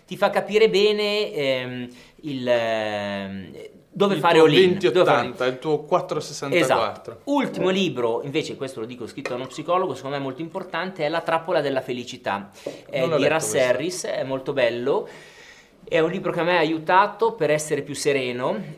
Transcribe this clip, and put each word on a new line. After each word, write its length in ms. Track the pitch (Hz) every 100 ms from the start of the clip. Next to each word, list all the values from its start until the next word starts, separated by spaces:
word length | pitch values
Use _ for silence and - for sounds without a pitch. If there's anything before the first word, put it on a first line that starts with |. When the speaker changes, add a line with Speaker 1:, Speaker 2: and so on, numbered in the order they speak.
| -
Speaker 1:
ti 100 | 185
fa 140 | 202
capire 400 | 190 190 214 226
bene, 600 | 185 208 208 208 208 208
ehm, 560 | - 135 131 127 123 120 - - _
il, 280 | 151 135 123
ehm, 1040 | 120 113 110 107 104 101 98 98 98 85 73 - - _
dove 240 | 170 202
Speaker 2:
Il 60 | 175
Speaker 1:
fare 180 | 175 165
Speaker 2:
tuo 80 | 160
Speaker 1:
all-in, 320 | 165 185 185
dove 140 | 170
fare 0 |
Speaker 2:
venti 60 | 180
ottanta, 480 | 160 123 123 123 127
il 120 | 131
tuo 220 | 156 147
quattro 400 | - 180 - 151
sessantaquattro. 920 | 151 147 139 - 127 113 107 98 -
Speaker 1:
Esatto. 160 | - -
Ultimo 380 | 285 226 - 180
libro, 540 | 190 180 123 117 117
invece 320 | 143 151 131 107
questo 240 | 143 -
lo 60 | 110
dico 200 | 123 107
scritto 220 | - 135
da 40 | 123
uno 100 | 131
psicologo, 480 | - 160 180 185
secondo 220 | 123 139 143
me 60 |
è 20 |
molto 160 | 139 127
importante, 640 | 165 190 180 165 185 185
è 40 | 151
La 120 | 165
trappola 380 | 165 160 160 170
della 200 | 143 135
felicità, 720 | 127 123 117 - 107 101 101 - - - -
è 120 | 135
Speaker 2:
Non 100 | 131
l'ho 60 | 151
Speaker 1:
di 60 |
Speaker 2:
letto 120 | 143
Speaker 1:
Russ 160 | 156 147
Speaker 2:
questo. 180 | 143 127
Speaker 1:
Harris, 360 | 127 165 180
è 180 | - -
molto 300 | 135 135 135
bello. 560 | 135 117 120 127 190 - - - - - - - _
È 140 | - 160
un 100 | 165
libro 200 | 190 175
che 80 | 165
a 20 |
me 120 | 165 180
ha 40 |
aiutato 720 | 156 160 160 185 202 - 226
per 180 | 226 147
essere 300 | 151 - 143
più 140 | 139
sereno 680 | 135 147 139 127 123 135 214 156